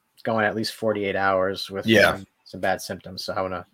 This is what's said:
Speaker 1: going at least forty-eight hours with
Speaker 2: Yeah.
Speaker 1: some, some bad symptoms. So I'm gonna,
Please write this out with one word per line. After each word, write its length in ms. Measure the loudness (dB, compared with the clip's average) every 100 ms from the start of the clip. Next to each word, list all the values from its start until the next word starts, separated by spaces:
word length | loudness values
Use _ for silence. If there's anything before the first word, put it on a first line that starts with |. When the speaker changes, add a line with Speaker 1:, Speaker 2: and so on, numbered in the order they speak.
| _ _
Speaker 1:
going 220 | -2 2
at 100 | 2
least 200 | 0 -6
forty-eight 420 | -4 -2 0 -2 0
hours 540 | 2 2 0 -4 -8
with 160 | -4 4
Speaker 2:
Yeah. 300 | 6 6 4
Speaker 1:
some, 100 | -8 _
some 160 | -18 -6
bad 220 | -2 -2
symptoms. 420 | -6 -12 -12 -12
So 80 | -8
I'm 120 | -4
gonna, 200 | -4 -6 -12